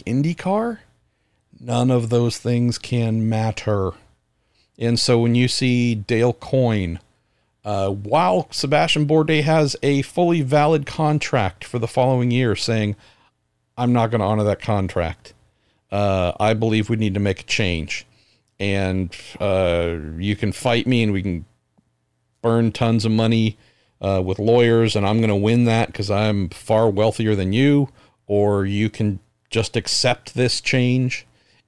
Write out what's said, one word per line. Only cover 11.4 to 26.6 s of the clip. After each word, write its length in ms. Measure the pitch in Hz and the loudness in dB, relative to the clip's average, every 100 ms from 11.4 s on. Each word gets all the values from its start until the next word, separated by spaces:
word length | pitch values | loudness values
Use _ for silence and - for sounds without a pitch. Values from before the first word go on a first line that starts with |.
| 98 - - | -2 -4 -8
for 140 | 123 | -6
the 80 | 117 | -4
following 420 | - 127 131 123 | 0 2 2 2
year, 260 | 120 123 98 | 0 0 0
saying, 400 | - 110 104 101 - _ _ _ _ _ _ - | -2 0 -2 -4 -12 _ _ _ _ _ _ -4
"I'm 140 | 123 | 0
not 200 | 123 117 | 2 2
gonna 160 | 113 101 | 0 0
honor 160 | 107 | 2
that 180 | 104 101 | 0 -2
contract. 720 | - 104 95 - 82 - - - _ _ _ _ - | -2 -2 -2 -2 -4 -6 -16 -20 _ _ _ _ -8
Uh, 400 | 101 101 95 90 - | -2 0 2 0 0
I 140 | 107 | 0
believe 360 | 110 113 110 101 | 0 0 0 0
we 60 | 113 | -2
need 180 | 107 98 | 0 0
to 40 | |
make 220 | 101 95 | -2 -2
a 40 | - | -4
change. 600 | - 98 82 76 - - _ _ _ _ - | -2 -2 -2 -6 -10 -14 _ _ _ _ -6
And, 540 | 98 98 95 92 87 - - - | -4 -2 -2 -2 -4 -10 -18 -6
uh, 560 | 101 95 90 85 85 85 76 80 | -2 0 2 0 -2 -4 -8 -6
you 200 | 98 101 | -4 -2
can 160 | 104 | -4
fight 340 | - 127 117 127 | -2 0 0 2
me 160 | 123 | 0
and 80 | 110 | 0
we 100 | 98 | -2
can 240 | 95 85 - _ _ _ _ _ _ _ _ _ | -4 -6 -10 _ _ _ _ _ _ _ _ _
burn 300 | 117 117 117 | 0 2 0
tons 320 | - 117 113 | 0 0 2
of 80 | 110 | 2
money, 460 | 110 113 113 110 - _ _ _ - | 0 2 2 0 -4 _ _ _ -8
uh, 200 | 95 95 | -2 -2
with 160 | 92 95 | -2 -2
lawyers, 560 | 107 120 120 117 113 104 | 2 4 6 4 2 0
and 100 | 101 | 0
I'm 140 | 113 | 2
gonna 160 | 110 101 | 2 2
win 300 | 104 120 120 | 2 2 2
that 280 | 113 - | 2 0
'cause 180 | - 101 | -4 -4
I'm 380 | 101 107 104 90 | 0 0 0 -4
far 400 | - | -6